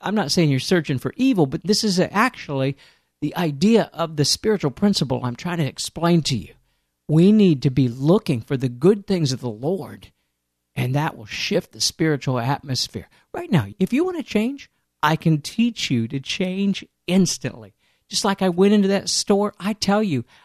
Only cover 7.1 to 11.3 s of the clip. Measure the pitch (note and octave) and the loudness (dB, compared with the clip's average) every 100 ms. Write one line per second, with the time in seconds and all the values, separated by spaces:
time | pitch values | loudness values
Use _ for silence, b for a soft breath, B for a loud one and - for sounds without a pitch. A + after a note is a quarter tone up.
7.1 | D3+ F3+ G#3+ G3 C#3+ D3 B2+ B2+ B2 C#3 | 4 6 8 6 4 2 2 0 0 2
8.1 | G3 - B2+ - C#3 B2+ B2 D#3+ G#3 G3 | 2 2 -4 -2 -4 -4 0 2 2 0
9.1 | F#3+ D3 C3 B2+ G#2+ C3+ F#3+ A2+ G2+ - | -2 -2 -2 -6 -8 -6 -6 -8 -16 -20
10.1 | _ _ _ _ _ _ - B2 C3+ D#3 | _ _ _ _ _ _ -6 -2 -2 -2
11.1 | - G#2+ | -6 -12